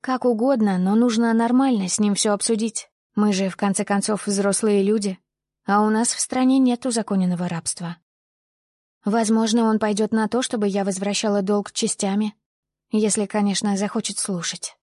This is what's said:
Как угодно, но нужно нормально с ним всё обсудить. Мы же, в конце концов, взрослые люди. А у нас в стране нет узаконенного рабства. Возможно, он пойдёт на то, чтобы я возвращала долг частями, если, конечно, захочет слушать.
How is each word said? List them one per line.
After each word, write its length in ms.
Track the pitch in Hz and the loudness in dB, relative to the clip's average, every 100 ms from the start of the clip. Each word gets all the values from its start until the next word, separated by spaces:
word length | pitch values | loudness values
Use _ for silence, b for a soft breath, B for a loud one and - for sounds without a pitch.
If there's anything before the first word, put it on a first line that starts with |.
Как 240 | - 254 | -4 -2
угодно, 540 | 247 226 247 269 214 185 | 0 2 2 2 2 2
но 160 | 185 | 2
нужно 380 | 214 247 220 233 | 4 2 2 2
нормально 560 | 226 233 247 269 233 185 | 2 2 2 2 0 -2
с 100 | - | 0
ним 160 | 208 | 0
всё 180 | 196 220 | 2 0
обсудить. 560 | 208 - 226 226 - - _ _ - | 0 0 -2 -2 -6 -14 _ _ 0
Мы 160 | 208 | 0
же, 160 | 190 190 | 2 -2
в 80 | 180 | -2
конце 280 | 202 190 | -2 -2
концов, 420 | 202 202 202 208 - | 0 -2 0 -4 -2
взрослые 560 | 196 202 196 220 202 | 0 0 0 2 2
люди. 360 | 196 220 202 185 _ _ _ _ - | 2 0 -2 -6 _ _ _ _ 0
А 160 | 202 | 2
у 80 | 214 | 2
нас 220 | 214 233 | 2 0
в 80 | - | -2
стране 380 | - 254 254 269 | -4 0 2 4
нет 280 | 254 240 262 | 4 2 -2
узаконенного 640 | 233 208 196 185 175 175 | -2 0 0 0 0 -2
рабства. 500 | 170 - - 170 170 _ _ _ _ _ _ _ _ _ _ | -4 -6 -8 -8 -12 _ _ _ _ _ _ _ _ _ _
Возможно, 600 | - 226 220 226 226 226 | -2 0 2 2 2 2
он 160 | 226 220 | 2 2
пойдёт 320 | 214 208 214 | 0 0 0
на 160 | 220 214 | 0 0
то, 140 | 233 | -2
чтобы 260 | 254 233 208 | -2 -2 -2
я 160 | 196 | -2
возвращала 580 | 196 190 202 202 226 202 | -2 -2 -4 -2 0 0
долг 300 | 190 208 202 | 0 -2 -2
частями, 640 | - 226 - 202 196 214 - _ _ _ _ _ | -4 -4 -2 -2 0 -2 -6 _ _ _ _ _
если, 340 | 214 214 202 202 | 0 0 0 -2
конечно, 500 | 214 202 190 208 196 | 0 0 0 -2 -2
захочет 420 | 202 233 - 196 | -2 -4 -6 -6
слушать. 580 | - 185 165 175 - - | -6 -4 -6 -8 -12 -16